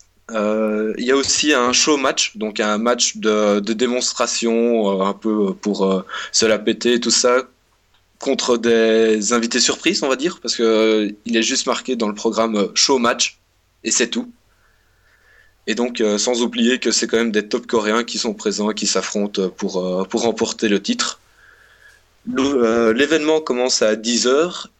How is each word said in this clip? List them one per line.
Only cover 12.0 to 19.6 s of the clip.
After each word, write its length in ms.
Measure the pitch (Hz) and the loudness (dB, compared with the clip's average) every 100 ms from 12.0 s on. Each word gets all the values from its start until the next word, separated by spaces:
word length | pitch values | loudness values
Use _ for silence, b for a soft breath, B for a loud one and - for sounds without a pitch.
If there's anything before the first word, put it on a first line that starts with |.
| 107 | -4
le 80 | 104 | -2
programme, 400 | 113 107 113 107 | -2 0 0 0
euh, 140 | 95 - | -2 0
show 240 | - 135 | 2 2
match, 400 | 117 120 - - _ _ _ _ | 2 0 -2 -6 _ _ _ _
et 80 | - | -4
c'est 180 | - 120 | -2 -2
tout. 220 | - - - _ b b b b b b b b b b b - | -2 -8 -14 _ b b b b b b b b b b b -6
Et 80 | 110 | -4
donc, 260 | 120 120 | -4 0
euh, 180 | 110 104 | 0 0
sans 240 | 127 120 | 0 0
oublier 360 | 120 110 117 127 | -2 0 0 0
que 140 | 120 | 0
c'est 160 | 110 113 | -2 0
quand 80 | 113 | 0
même 140 | 117 | 2
des 160 | 107 104 | 0 -2
tops 180 | 123 120 | -6 -2
coréens 380 | 117 104 110 120 | -2 2 0 -2
qui 140 | 107 | -4
sont 140 | 117 | -6
présents, 380 | 101 107 95 104 | -4 -4 -2 -2
qui 160 | 104 104 | -2 -2
s'affrontent 640 | 95 - 107 101 101 92 | -2 -2 -4 -4 -2 -4
pour, 360 | - | -4